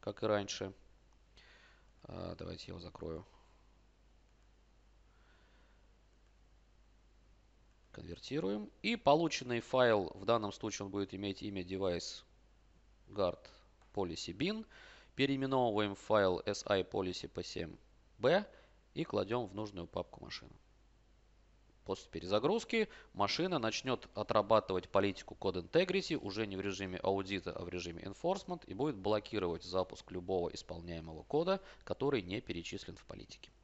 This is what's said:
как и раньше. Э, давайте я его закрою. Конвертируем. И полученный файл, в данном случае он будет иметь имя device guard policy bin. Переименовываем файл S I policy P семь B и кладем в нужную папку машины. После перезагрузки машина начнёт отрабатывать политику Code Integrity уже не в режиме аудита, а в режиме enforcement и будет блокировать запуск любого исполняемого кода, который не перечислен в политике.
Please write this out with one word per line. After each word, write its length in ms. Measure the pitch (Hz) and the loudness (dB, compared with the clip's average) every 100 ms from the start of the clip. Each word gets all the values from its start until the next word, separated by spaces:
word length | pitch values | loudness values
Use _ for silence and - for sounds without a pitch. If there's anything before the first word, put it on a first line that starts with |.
как 220 | - 101 | -8 -4
и 40 | 110 | 2
раньше. 460 | 104 98 - 95 - - - _ - _ - - - - - - _ | 2 0 -4 -6 -8 -20 -20 _ -20 _ -20 -20 -20 -20 -20 -20 _
Э, 300 | - 87 90 85 | -14 -10 -10 -8
давайте 300 | 85 87 - | -10 -10 -10
я 40 | |
его 80 | 87 | -12
закрою. 460 | 87 - 82 80 - - - - - - _ _ _ _ _ _ _ _ _ _ _ - - - - - - - - - - - _ _ - _ - - _ _ - _ - - - - _ _ - - - | -12 -10 -8 -8 -10 -20 -20 -20 -20 -20 _ _ _ _ _ _ _ _ _ _ _ -20 -20 -20 -20 -20 -20 -20 -20 -20 -20 -20 _ _ -20 _ -20 -20 _ _ -20 _ -20 -20 -20 -20 _ _ -20 -20 -20
Конвертируем. 760 | - 82 85 - 143 185 208 214 - | -16 -12 -12 -6 -4 -2 -4 -6 -6
И 160 | - 233 | -2 2
полученный 640 | - 147 170 - 127 120 | 6 6 6 0 -2 -2
файл, 520 | - 131 123 107 87 | 2 6 8 8 4
в 100 | 95 | -4
данном 280 | 98 117 104 | 2 4 2
случае 340 | - 110 - 101 | -4 -6 -4 -4
он 60 | |
будет 200 | 98 98 | -2 -2
иметь 300 | 92 101 95 | -4 -4 -4
имя 200 | 107 98 | -6 -6
device 600 | 90 95 95 87 - - - - - - _ - - - - | -4 0 0 0 -4 -12 -18 -20 -20 -20 _ -20 -20 -20 -14
guard 360 | 101 92 - - - - _ - | 2 2 2 -12 -20 -20 _ -10
policy 400 | - 92 82 - | -2 -2 -2 -6
bin. 300 | 101 160 220 220 - - - - - | -2 -2 -2 -8 -18 -20 -20 -20 0
Переименовываем 800 | 135 139 135 135 123 104 104 98 | 2 2 2 4 4 4 0 -2
файл 440 | - 110 95 90 - | 4 6 6 4 0
S 160 | 101 | -4
I 180 | - 101 | 2 2
policy 440 | 90 - 92 90 - | 2 0 -2 -4 -8
P 160 | - | -8
семь 340 | 87 - 82 - - - - - | -8 -6 -8 -10 -20 -20 -20 0
B 260 | 120 180 208 - - - _ | 4 4 2 -14 -20 -20 _
и 80 | - | -6
кладем 440 | 165 104 98 117 107 | -2 0 0 0 -2
в 80 | 98 | -6
нужную 320 | 104 98 85 | -8 -8 -8
папку 340 | 92 90 - | -6 -6 -10
машины. 300 | - - - - - - - _ _ - _ _ - - - - | -12 -14 -14 -20 -20 -20 -20 _ _ -20 _ _ -20 -20 -20 -18
После 240 | - 95 - | -6 -6 -6
перезагрузки 800 | 82 87 104 131 220 - 233 214 - - | -10 2 2 4 0 0 0 0 -4 -16
машина 440 | - 101 - 180 165 | 0 0 2 2 2
начнёт 500 | 110 - 135 123 - | 0 -2 -2 -2 -4
отрабатывать 720 | - 107 110 101 110 - 92 - | -6 2 4 8 6 6 -2 2
политику 480 | 101 101 95 - - | 4 4 0 -10 -4
Code 280 | 98 90 85 | -2 -2 2
Integrity 480 | 160 185 190 185 156 | 2 4 2 0 -2
уже 300 | 101 98 107 | -2 -2 -2
не 100 | 95 | -2
в 40 | |
режиме 380 | 98 95 95 92 | -2 -2 -4 0
аудита, 520 | - 98 95 98 87 | 2 2 2 -2 -4
а 140 | - | -6
в 40 | 87 | -6
режиме 360 | 90 87 85 | -6 -6 -8
enforcement 580 | - 98 165 190 - 175 - | -10 -4 -2 -2 -4 -10 -8
и 80 | |
будет 200 | 95 147 | -2 -2
блокировать 680 | 110 98 107 - 107 90 80 | 0 2 2 2 -2 0 -2
запуск 480 | 90 92 90 - - | -2 0 0 -4 -8
любого 380 | 90 87 92 85 | -8 0 0 0
исполняемого 720 | - - 85 85 82 80 80 | -4 -10 -10 -8 -8 -8 -12
кода, 360 | - 147 170 190 - - | -2 0 2 0 -4 -18
который 400 | - - 139 135 | -8 -2 0 0
не 180 | 90 101 | 0 -6
перечислен 540 | - 85 82 101 - | -4 -6 -6 -8 -10
в 100 | 87 | -14
политике. 460 | - - - - - - | -14 -16 -14 -18 -20 -20